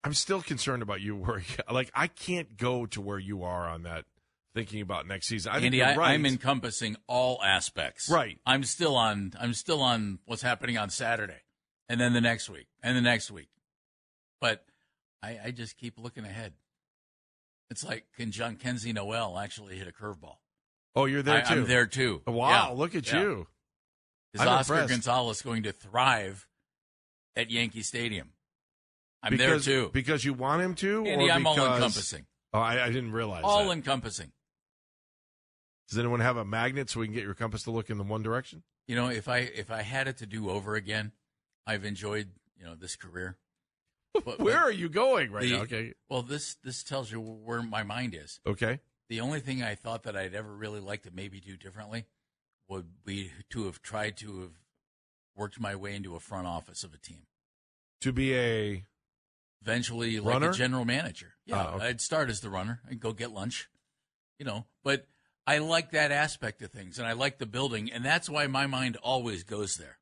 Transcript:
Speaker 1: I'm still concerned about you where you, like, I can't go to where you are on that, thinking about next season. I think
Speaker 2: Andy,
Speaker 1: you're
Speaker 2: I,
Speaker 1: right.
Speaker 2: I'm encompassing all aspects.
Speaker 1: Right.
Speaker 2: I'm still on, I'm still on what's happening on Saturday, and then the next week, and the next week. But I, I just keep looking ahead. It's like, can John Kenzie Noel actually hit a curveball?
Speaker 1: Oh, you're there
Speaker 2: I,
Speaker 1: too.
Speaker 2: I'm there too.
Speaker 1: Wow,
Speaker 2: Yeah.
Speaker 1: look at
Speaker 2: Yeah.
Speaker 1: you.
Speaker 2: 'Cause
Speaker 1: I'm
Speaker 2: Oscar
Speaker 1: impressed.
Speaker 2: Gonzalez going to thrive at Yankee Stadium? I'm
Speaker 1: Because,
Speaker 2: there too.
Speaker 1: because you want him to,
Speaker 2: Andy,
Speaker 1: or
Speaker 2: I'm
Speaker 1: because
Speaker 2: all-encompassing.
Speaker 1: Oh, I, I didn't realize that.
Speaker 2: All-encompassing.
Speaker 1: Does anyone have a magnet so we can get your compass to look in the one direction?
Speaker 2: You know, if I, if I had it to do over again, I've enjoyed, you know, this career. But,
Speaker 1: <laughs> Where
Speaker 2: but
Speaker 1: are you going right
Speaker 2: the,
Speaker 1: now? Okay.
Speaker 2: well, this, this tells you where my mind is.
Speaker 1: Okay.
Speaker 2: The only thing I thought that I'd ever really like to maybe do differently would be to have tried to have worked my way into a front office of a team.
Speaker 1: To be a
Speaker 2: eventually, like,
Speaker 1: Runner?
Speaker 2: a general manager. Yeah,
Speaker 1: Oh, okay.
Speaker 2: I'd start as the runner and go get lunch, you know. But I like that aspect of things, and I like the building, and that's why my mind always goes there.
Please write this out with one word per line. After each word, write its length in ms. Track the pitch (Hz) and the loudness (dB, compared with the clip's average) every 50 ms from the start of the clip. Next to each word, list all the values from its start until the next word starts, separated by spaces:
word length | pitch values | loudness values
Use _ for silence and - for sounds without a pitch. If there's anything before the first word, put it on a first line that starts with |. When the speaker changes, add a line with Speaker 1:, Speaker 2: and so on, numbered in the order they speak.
| - | -2
Speaker 1:
I'm 100 | 147 147 | 0 0
still 280 | - - - 196 190 165 | 0 2 2 0 -2 0
concerned 400 | - 151 123 - 139 131 123 117 | -4 -4 -2 0 0 0 -2 -2
about 180 | 101 101 98 | -4 -4 -4
you 140 | 101 104 104 | -2 -4 -4
where 240 | 101 90 95 113 98 | -2 -2 -2 -2 -2
you, 60 | 87 - - - - - | -4 -6 -6 -6 -4 0
like, 180 | 120 127 131 123 - | 0 0 0 0 0
I 100 | 123 151 | 0 0
can't 520 | 175 _ - - - 180 175 160 - 110 | 0 _ -8 -4 -4 -2 -4 -4 -8 -6
go 280 | 101 120 123 127 123 120 | -2 0 0 0 0 -2
to 160 | 107 - 104 | -4 -6 -6
where 160 | 98 101 101 | -6 -4 -6
you 260 | 98 95 98 104 95 90 | -6 -6 -6 -6 -4 -4
are 240 | 90 90 87 87 | -4 -2 -2 -2
on 160 | 85 82 82 85 | -4 -6 -6 -8
that, 220 | 87 85 80 76 _ _ _ _ _ _ _ _ _ _ | -8 -8 -8 -10 _ _ _ _ _ _ _ _ _ _
thinking 280 | 110 113 95 104 107 | -6 -6 -4 -6 -8
about 260 | 104 90 95 82 71 | -6 -4 -4 -6 -4
next 180 | 87 98 95 - | -6 -8 -6 -4
season. 260 | - 117 107 85 98 | -4 -4 -4 -2 0
I 40 | 101 | 0
think 100 | 143 123 | 2 2
Speaker 2:
Andy, 120 | 123 131 | 4 4
Speaker 1:
you're 100 | 127 127 | 4 4
Speaker 2:
I, 80 | 131 143 | 4 6
Speaker 1:
right. 160 | 151 165 165 | 6 4 4
Speaker 2:
I'm 160 | 139 151 151 | 4 4 4
encompassing 680 | 139 131 123 - 131 139 127 120 120 107 - 117 110 107 - _ | 2 2 2 2 2 2 2 0 -4 -4 -4 -4 -4 -6 -8 _
all 340 | - 123 123 127 127 127 - 101 | 0 2 4 4 4 2 2 4
aspects. 640 | 98 95 90 - - _ - 80 65 - - - | 4 4 4 2 0 _ -4 -4 -4 -4 -6 0
Speaker 1:
Right. 300 | - 160 165 135 107 - - _ | 4 4 4 4 2 -6 -4 _
Speaker 2:
I'm 180 | 127 131 135 135 | 6 6 6 6
still 320 | 120 - - 175 156 139 | 0 0 2 4 4 6
on, 380 | 123 113 110 104 101 98 92 90 - | 6 6 4 4 2 -2 -4 -4 -2
I'm 160 | 120 120 117 | -2 -2 -2
still 260 | - - - 165 147 | -2 0 0 2 4
on 380 | 135 127 120 113 107 101 98 87 _ | 6 4 4 4 2 -2 -4 -6 _
what's 180 | - 117 107 - | -8 -8 -2 0
happening 340 | 123 120 - - 123 120 | 0 0 0 0 -2 0
on 140 | 110 104 98 | 0 0 -2
Saturday, 500 | - - 131 113 117 113 107 95 82 - _ _ _ _ _ _ _ _ _ - | -2 -2 0 0 0 0 -2 -6 -8 -14 _ _ _ _ _ _ _ _ _ -2
and 100 | 120 117 | 2 4
then 140 | 123 123 120 | 4 6 6
the 80 | 120 | 6
next 300 | 117 117 117 107 - - | 6 4 4 2 -4 -10
week, 160 | 95 73 - _ _ _ - | -10 -14 -16 _ _ _ -2
and 120 | 117 127 | 0 2
the 60 | 127 | 4
next 300 | 120 120 120 113 - - | 6 6 4 4 0 -6
week. 180 | 104 85 71 _ _ _ _ _ _ _ _ _ _ _ _ _ _ _ _ _ _ _ | -12 -14 -18 _ _ _ _ _ _ _ _ _ _ _ _ _ _ _ _ _ _ _
But 240 | - 117 107 - _ _ _ _ _ _ _ _ _ _ _ _ - | 0 0 0 0 _ _ _ _ _ _ _ _ _ _ _ _ -12
I, 160 | 107 117 107 101 | -10 -10 -8 -8
I 60 | 117 | -8
just 240 | 127 120 117 104 - | -6 -6 -8 -10 -10
keep 220 | _ 120 117 - | _ -12 -12 -12
looking 260 | - 113 120 - 120 110 | -12 -14 -12 -12 -12 -12
ahead. 300 | 104 98 110 113 98 76 _ _ _ _ _ _ _ _ _ _ _ _ _ _ _ _ _ _ _ _ _ _ _ | -10 -10 -10 -10 -12 -14 _ _ _ _ _ _ _ _ _ _ _ _ _ _ _ _ _ _ _ _ _ _ _
It's 120 | 113 - 143 | -10 -10 -6
like, 220 | 165 113 113 _ _ _ | -6 -6 -8 _ _ _
can 140 | - 120 113 | -8 -6 -6
John 280 | 98 101 117 120 110 | -4 -4 -4 -4 -4
Kenzie 360 | - - 123 123 120 104 117 113 | -4 -4 -4 -4 -2 -4 -4 -4
Noel 460 | 104 101 101 110 117 113 98 87 92 | -2 -2 -2 -2 -2 -2 -2 -4 -6
actually 360 | 101 101 - 110 104 98 92 | -6 -6 -8 -14 -14 -12 -12
hit 100 | 95 95 | -10 -10
a 40 | 90 | -12
curveball? 440 | - - 107 104 98 82 76 - - _ _ _ _ _ _ _ _ _ _ _ _ | -12 -10 -10 -10 -10 -10 -16 -20 -20 _ _ _ _ _ _ _ _ _ _ _ _
Speaker 1:
Oh, 100 | 120 139 | 2 4
you're 180 | 135 135 143 135 | 4 2 2 4
there 140 | 139 131 117 | 6 6 6
Speaker 2:
I, 20 | |
Speaker 1:
too. 200 | 120 120 117 - | 6 6 4 4
Speaker 2:
I'm 40 | 120 | 4
there 220 | 117 127 123 120 | 6 6 6 6
too. 340 | 104 - 131 131 120 98 76 - | 4 2 0 0 0 0 -2 -4
Speaker 1:
Wow, 420 | - 117 117 120 139 123 120 135 139 | -2 0 4 6 8 8 8 6 4
Speaker 2:
Yeah. 60 | 123 | 0
Speaker 1:
look 180 | 127 151 170 - | -2 -2 -2 -2
at 180 | 175 123 - | -4 -2 2
Speaker 2:
Yeah. 100 | - 156 | 2 2
Speaker 1:
you. 260 | 196 208 156 98 87 - _ _ _ _ _ _ _ _ _ _ _ _ _ _ _ _ - | 2 2 0 -4 -8 -12 _ _ _ _ _ _ _ _ _ _ _ _ _ _ _ _ 0
Speaker 2:
'Cause 100 | 104 127 | 4 6
Speaker 1:
I'm 80 | 123 123 | 6 6
Speaker 2:
Oscar 200 | 131 135 131 151 | 6 4 4 2
Speaker 1:
impressed. 160 | 165 151 120 | 2 4 2
Speaker 2:
Gonzalez 500 | 127 120 113 127 120 127 123 117 110 - | 0 0 2 2 2 2 2 0 -2 -4
going 220 | - 120 117 113 104 | -4 -2 -2 -2 -2
to 80 | 104 | -2
thrive 760 | 95 _ - 101 101 120 127 135 127 110 101 95 98 98 - _ _ _ _ _ _ _ _ _ _ _ _ _ _ _ _ _ _ | -6 _ -14 -2 2 4 6 6 6 4 2 -4 -8 -10 -16 _ _ _ _ _ _ _ _ _ _ _ _ _ _ _ _ _ _
at 140 | 113 117 113 | -2 -2 0
Yankee 320 | 113 117 120 110 113 113 | 2 0 0 0 -2 -4
Stadium? 520 | 104 - - 120 120 117 107 87 67 - _ _ _ _ _ _ _ _ _ _ _ _ _ _ _ _ _ _ - | -6 -4 -4 -2 -2 -2 -2 -4 -6 -10 _ _ _ _ _ _ _ _ _ _ _ _ _ _ _ _ _ _ 0
I'm 80 | 110 | 2
Speaker 1:
Because, 340 | 131 123 127 135 147 151 135 | 4 6 6 6 6 6 4
Speaker 2:
there 200 | 139 135 131 117 | 4 4 4 4
too. 40 | 85 | 2
Speaker 1:
because 320 | - 135 123 127 156 147 110 | 0 0 2 2 2 2 2
you 100 | 139 135 | 0 0
want 280 | 120 127 135 147 165 | 0 0 2 2 2
him 140 | 180 185 180 | 2 0 -2
to, 280 | - 190 196 208 220 220 | 0 0 0 2 2 2
Speaker 2:
Andy, 220 | 208 202 143 139 175 | 2 2 4 6 6
Speaker 1:
or 20 | |
Speaker 2:
I'm 100 | 165 170 | 6 6
Speaker 1:
because 160 | 165 160 151 | 6 4 4
Speaker 2:
all-encompassing. 680 | 143 135 127 127 123 123 120 104 107 92 - - 73 67 _ _ _ _ _ - | 6 6 4 4 4 4 2 2 0 -4 -6 -8 -10 -14 _ _ _ _ _ 0
Speaker 1:
Oh, 60 | 107 | 2
I, 240 | 113 113 117 127 123 | 2 2 2 2 2
I 20 | 120 | 2
didn't 220 | 117 131 123 113 | 0 -2 -2 -2
realize 300 | 107 113 113 107 95 85 | -4 -4 -2 -2 -4 0
that. 60 | 78 | 4
Speaker 2:
All-encompassing. 840 | 202 208 104 208 190 175 160 127 139 139 131 113 113 - - 82 67 _ _ _ _ _ _ _ _ _ _ _ _ _ _ _ _ _ _ _ _ _ _ _ _ _ _ _ _ _ _ _ - | 6 6 6 6 4 0 -2 0 0 0 0 0 -6 -8 -8 -10 -12 _ _ _ _ _ _ _ _ _ _ _ _ _ _ _ _ _ _ _ _ _ _ _ _ _ _ _ _ _ _ _ -4
Speaker 1:
Does 80 | - | -2
anyone 220 | 110 120 120 120 120 | 0 0 2 2 4
have 180 | 113 127 127 | 4 4 2
a 80 | 117 110 | 0 -2
magnet 460 | 101 104 113 117 127 131 139 135 113 | -2 -2 0 0 0 -2 -2 -4 -4
so 80 | - 117 | -4 -4
we 80 | 113 | -4
can 80 | 107 107 | -4 -4
get 80 | 120 104 | -6 -6
your 100 | 101 98 | -6 -6
compass 300 | - 117 110 104 107 - | -4 -4 -4 -4 -4 -4
to 80 | 117 | -2
look 180 | 113 113 104 - | -2 -4 -2 -2
in 80 | 110 | -4
the 60 | 101 98 | -4 -2
one 180 | 101 107 110 | -2 -2 -2
direction? 400 | 107 110 113 127 131 - - 160 _ _ _ _ _ | -2 0 -2 -2 -2 -6 -16 -20 _ _ _ _ _
Speaker 2:
You 80 | - 117 | -4 -2
know, 120 | 120 120 | 0 0
if 200 | 127 123 110 104 | 0 -2 -4 -2
I, 120 | - 123 123 | 0 0 0
if 320 | 123 123 - - 101 - | 0 0 -6 -8 -8 -6
I 100 | 113 110 | -6 -6
had 260 | 104 104 127 135 135 | -4 -4 -2 -2 -2
it 100 | 135 131 | -2 -4
to 100 | - 117 | -6 -10
do 240 | 101 101 110 107 98 | -8 -6 -4 -2 -2
over 240 | 92 101 95 104 107 | -2 -2 -2 -2 -4
again, 360 | 107 98 98 107 110 107 107 - _ _ _ _ _ _ _ _ _ _ | -4 -2 -2 -4 -2 -4 -4 -8 _ _ _ _ _ _ _ _ _ _
I've 200 | 110 107 101 95 | -4 -4 -4 -2
enjoyed, 440 | 104 101 90 101 104 104 107 104 95 92 _ _ _ _ | -6 -6 -6 -4 -4 -4 -4 -4 -6 -14 _ _ _ _
you 100 | _ 90 | _ -16
know, 100 | 85 85 | -16 -16
this 200 | 80 92 87 - | -14 -12 -12 -12
career. 420 | - - 90 85 90 92 92 92 _ _ _ _ _ _ _ _ _ _ _ _ _ _ _ _ | -12 -12 -12 -10 -8 -8 -8 -10 _ _ _ _ _ _ _ _ _ _ _ _ _ _ _ _
But, 120 | 403 - | -4 -2
Speaker 1:
<laughs> 140 | - - - | -2 -6 0
Where 180 | 294 - 247 320 | 2 4 4 6
Speaker 2:
but 40 | 339 | 4
Speaker 1:
are 40 | 269 | 4
you 180 | 220 185 175 165 | 2 0 -4 -2
going 420 | 151 196 240 269 262 202 143 113 | 0 2 4 4 4 4 2 0
right 100 | 98 104 | -2 -2
Speaker 2:
the, 120 | 123 123 120 | 0 0 0
Speaker 1:
now? 80 | 98 107 | 0 -2
Okay. 300 | 117 120 110 113 120 123 _ _ | -2 -4 -6 -6 -6 -10 _ _
Speaker 2:
well, 140 | _ 135 127 | _ -4 -4
this, 340 | 120 123 143 151 147 - - _ _ | -2 -2 -6 -6 -6 -8 -12 _ _
this 200 | 131 127 - - | -12 -10 -10 -10
tells 280 | - 139 135 127 104 | -6 -6 -6 -6 -6
you 80 | 107 113 | -8 -8
where 440 | 110 110 110 110 107 113 117 117 117 | -8 -10 -12 -14 -8 -4 -4 -4 -2
my 180 | 113 104 107 | -2 -2 -4
mind 320 | 107 101 104 120 127 120 92 | -4 -2 -4 -4 -4 -4 -6
is. 260 | 78 73 - - - _ | -8 -14 -16 -18 -6 _
Speaker 1:
Okay. 340 | - 104 98 113 110 123 - _ _ _ _ _ _ | -4 0 2 2 0 0 -2 _ _ _ _ _ _
Speaker 2:
The 120 | 117 113 | -6 -4
only 180 | 117 131 156 151 | -4 -2 -4 -4
thing 240 | 120 131 131 131 120 | -4 -4 -4 -2 -2
I 100 | 110 104 | -4 -6
thought 300 | 101 - 113 113 113 - | -6 -6 -8 -8 -6 -8
that 120 | 117 101 | -6 -6
I'd 200 | 98 95 92 90 | -4 -6 -4 -6
ever 180 | 104 110 104 101 | -8 -10 -10 -10
really 280 | 104 107 107 104 104 | -10 -10 -8 -8 -8
like 200 | 98 98 104 101 _ | -8 -8 -8 -10 _
to 80 | 101 | -14
maybe 280 | 90 90 98 101 95 98 | -12 -10 -10 -10 -12 -16
do 180 | 95 101 95 | -16 -16 -18
differently 480 | 90 95 98 92 104 107 104 110 117 107 _ _ _ _ _ _ _ _ _ _ _ _ | -16 -16 -18 -16 -16 -14 -10 -10 -10 -10 _ _ _ _ _ _ _ _ _ _ _ _
would 360 | _ 95 95 90 85 90 _ _ | _ -10 -10 -10 -10 -18 _ _
be 280 | 101 98 98 98 92 80 90 101 _ | -8 -6 -6 -6 -8 -12 -18 -18 _
to 160 | - 117 107 | -6 -6 -4
have 160 | 95 85 - | -6 -6 -10
tried 360 | _ - 113 107 107 107 101 | _ -8 -6 -4 -4 -4 -6
to 240 | - 107 107 101 95 | -8 -14 -12 -12 -12
have 180 | 92 87 80 85 _ _ _ _ _ _ _ _ _ _ _ _ _ _ _ | -12 -14 -16 _ _ _ _ _ _ _ _ _ _ _ _ _ _ _ _
worked 240 | 98 104 101 - - | -8 -8 -8 -6 -6
my 160 | 113 101 101 | -6 -4 -4
way 200 | 98 98 101 101 | -6 -6 -6 -6
into 200 | 101 95 95 85 | -6 -8 -8 -10
a 40 | 82 | -12
front 260 | - - 104 95 90 | -12 -8 -8 -6 -4
office 380 | 90 85 85 - - - - - | -4 -4 -6 -8 -10 -12 -12 -12
of 100 | 90 76 | -12 -14
a 40 | |
team. 260 | 76 - - 85 80 80 _ _ _ _ _ _ _ _ _ _ _ _ _ _ _ | -20 -20 -20 -20 -20 -20 _ _ _ _ _ _ _ _ _ _ _ _ _ _ _
Speaker 1:
To 100 | - 131 | -2 -2
be 240 | 123 127 135 135 131 | 0 2 2 2 2
a 500 | 127 120 120 113 110 107 104 101 92 95 _ _ _ _ _ _ _ _ _ _ _ _ _ _ _ 98 | 2 4 2 2 2 0 -2 -2 -6 -8 _ _ _ _ _ _ _ _ _ _ _ _ _ _ _ -4
Speaker 2:
eventually, 540 | 107 113 123 120 120 117 117 117 117 113 107 | -2 0 0 0 -2 -4 -2 -2 -2 -2 0
like, 140 | 104 110 120 | 2 2 4
Speaker 1:
Runner? 140 | 131 147 170 | 4 4 2
Speaker 2:
a 20 | 185 | 2
general 320 | - 127 123 127 131 120 | 2 2 2 2 2 2
manager. 480 | 117 120 139 170 127 85 - - - _ _ _ | 2 0 0 -2 -4 -8 -12 -16 -20 _ _ _
Yeah, 200 | - - 101 95 78 | -2 0 0 0 0
Speaker 1:
Oh, 40 | 85 | -2
okay. 100 | 95 107 | -2 -2
Speaker 2:
I'd 140 | 120 127 117 | -2 -2 -2
start 280 | - - 160 160 147 123 | -4 0 0 0 2 0
as 100 | 110 95 | -2 -4
the 80 | - 107 | -6 -6
runner 320 | 95 92 95 110 120 120 - - | -4 -4 -2 -4 -6 -6 -8 -12
and 100 | 131 113 | -12 -6
go 140 | - 110 110 | -4 -6 -4
get 180 | 95 117 120 | -4 -8 -8
lunch, 360 | 110 98 98 120 - - - _ _ _ _ _ _ _ _ _ _ _ _ _ _ | -6 -6 -6 -4 -6 -6 -10 _ _ _ _ _ _ _ _ _ _ _ _ _ _
you 80 | _ 147 | _ -8
know. 200 | 131 101 107 117 _ _ _ _ | -6 -6 -6 -8 _ _ _ _
But 240 | 139 139 139 - _ _ _ _ _ _ _ _ | 0 0 0 0 _ _ _ _ _ _ _ _
I 100 | - 147 | 2 2
like 340 | 151 151 160 165 165 165 - | 2 4 2 2 0 0 2
that 200 | 160 151 151 143 | 2 2 4 4
aspect 500 | 143 143 151 156 - - - 110 107 _ | 4 2 2 0 -2 -6 -6 -8 -8 _
of 100 | 117 95 | -14 -16
things, 280 | - 107 95 92 87 117 | -14 -14 -16 -12 -10 -6
and 80 | 120 | -4
I 60 | 113 113 | -4 0
like 260 | 117 135 139 139 _ | 0 0 0 0 _
the 60 | 127 | -10
building, 440 | 110 104 123 135 135 117 110 104 117 | -6 -2 -2 -2 0 -2 -2 -4 -4
and 140 | 117 120 123 | -6 -4 0
that's 240 | 135 156 175 - - | 2 2 2 0 -2
why 160 | 147 151 147 | 0 0 0
my 200 | 139 135 135 139 | 0 2 0 0
mind 300 | 139 135 127 131 127 110 | 0 0 0 0 -2 -2
always 460 | 110 - 120 131 127 120 117 104 87 87 | -4 -2 0 0 0 0 -2 -4 -6 -6
goes 340 | - 107 104 104 92 - | -6 -4 -4 -2 -4 -4
there. 200 | 82 80 67 - _ | -6 -8 -16 -20 _